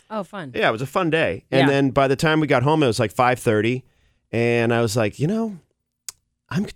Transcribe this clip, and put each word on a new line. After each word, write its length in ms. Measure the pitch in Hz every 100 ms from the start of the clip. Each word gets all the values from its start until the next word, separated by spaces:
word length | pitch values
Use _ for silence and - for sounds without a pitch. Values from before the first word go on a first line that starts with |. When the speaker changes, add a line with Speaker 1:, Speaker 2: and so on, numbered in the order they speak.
| -
Speaker 1:
Oh, 120 | 214
fun. 280 | 180 202 139
Speaker 2:
yeah, 140 | 214 175
it 40 |
was 80 | 110
a 40 | 135
fun 240 | 196 170
day. 340 | 160 113 90 -
And 160 | 135 139
Speaker 1:
Yeah. 40 |
Speaker 2:
then 160 | 139 139
by 180 | 139 135
the 80 | 135
time 240 | 160 156
we 60 | 147
got 160 | 131
home, 200 | 139 160
it 40 | 135
was, 120 | 110
like, 140 | 110
five 260 | - 123 123
thirty, 460 | 120 107 113 127 - _ _ _ _
and 400 | 113 120 117 117
I 80 | 117
was 160 | 117 117
like, 220 | 107 -
"You 60 | 147
know, 320 | 220 226 180 _ _ _ _ - - _ _ -
I'm, 180 | 143 208